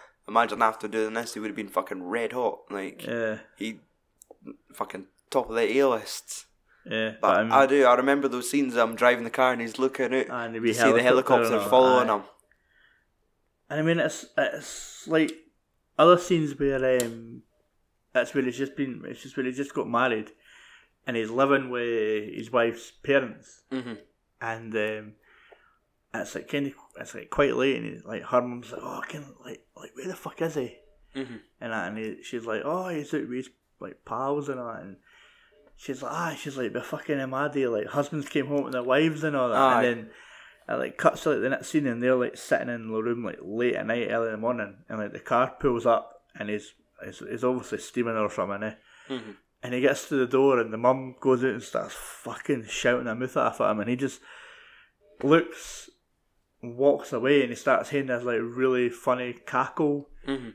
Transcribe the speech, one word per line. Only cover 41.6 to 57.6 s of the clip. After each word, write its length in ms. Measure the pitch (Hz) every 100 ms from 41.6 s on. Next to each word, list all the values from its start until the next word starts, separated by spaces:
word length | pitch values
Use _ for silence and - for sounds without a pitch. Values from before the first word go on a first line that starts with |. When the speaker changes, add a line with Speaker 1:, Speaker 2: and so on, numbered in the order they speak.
| -
Speaker 2:
scene, 160 | 156 139
and 140 | 117
they're, 120 | 123
like, 220 | 127 123 -
sitting 320 | - 151 123
in 200 | 117 110
the 100 | 110
room, 220 | 113 120
like, 140 | 110 -
late 320 | 90 110 120
at 100 | 101 107
night, 220 | 120 107
early 160 | 113 113
in 60 |
the 60 | 107
morning, 380 | 117 120 101 101 -
and, 80 | 110
like, 140 | 104
the 40 | -
car 380 | - 123 131 -
pulls 280 | 139 117 117
up, 380 | 110 - - _ -
and 120 | 104
he's, 240 | 107 - _ _ -
he's, 140 | 98 -
he's 220 | - 113
obviously 360 | 127 127 - 107
steaming 360 | - 123 117 110
or 140 | 104
something, 320 | - 95 101
eh? 120 | 107 107 _ - -
Speaker 1:
Mm-hmm. 220 | 127 110 98 _ _
Speaker 2:
And 100 | 123
he 60 | 123
gets 280 | 131 139 -
to 60 |
the 120 | 143 127
door, 340 | 131 139 127
and 120 | 110
the 60 | 110
mum 380 | 120 135 131 -
goes 220 | 135 127
out 80 | 131
and 120 | 113
starts 320 | - - 98
fucking 720 | - - - - - - 131 107
shouting 400 | - 123 123 120
a 60 | 113
mouth 200 | 127 151
off 240 | 117 -
at 100 | 107
him, 80 | 107
and 100 | 104
he 60 | 123
just 240 | 135 - - - - - - - _ _ _ -
looks 680 | 139 165 160 - - - - _ _ _ _ _ _ _
walks 500 | 120 120 143 143 -
away 280 | 123 127 143
and 80 | 123
he 60 |
starts 340 | 117